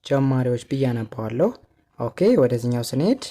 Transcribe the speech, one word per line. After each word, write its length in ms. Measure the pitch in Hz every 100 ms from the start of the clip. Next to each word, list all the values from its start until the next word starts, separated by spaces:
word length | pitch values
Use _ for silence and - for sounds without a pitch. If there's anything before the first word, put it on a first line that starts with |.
ጀማሪዎች 580 | - 139 135 131 123 120 -
ብዬ 160 | 135 131
አነባዋለሁ። 640 | 117 110 - 110 120 196 - _ _ _ _
ኦኬ፣ 200 | 120 - 202 240
ወደዚህኛው 480 | 131 123 120 120
ስንሄድ 380 | 117 131 175 269 -